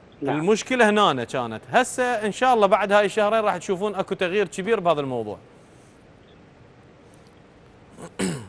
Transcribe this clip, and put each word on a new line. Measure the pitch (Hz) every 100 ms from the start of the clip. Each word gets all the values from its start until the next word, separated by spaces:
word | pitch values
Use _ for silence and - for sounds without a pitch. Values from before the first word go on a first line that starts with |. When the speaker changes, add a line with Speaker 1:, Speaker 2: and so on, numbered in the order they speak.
| - -
Speaker 1:
نعم. | 139 147
Speaker 2:
المشكلة | 165 220 - 254 220
هنا | 208 196 139
كانت. | 117 139 117 110 -
هسه | 175 254 -
إن | 247 240 214
شاء | 185 254
الله | 240 202
بعد | 196 202
هاي | 202 202
الشهرين | 214 208 226
راح | 208 175
تشوفون | - 180 208 190
أكو | 185 196
تغيير | 180 196 196
كبير | - 190 226
بهذا | 175 151
الموضوع. | 139 123 107 95 - - - - - - - - - - - - - - - - - - - - - - - - - - 170 -
<clears throat> | 190 147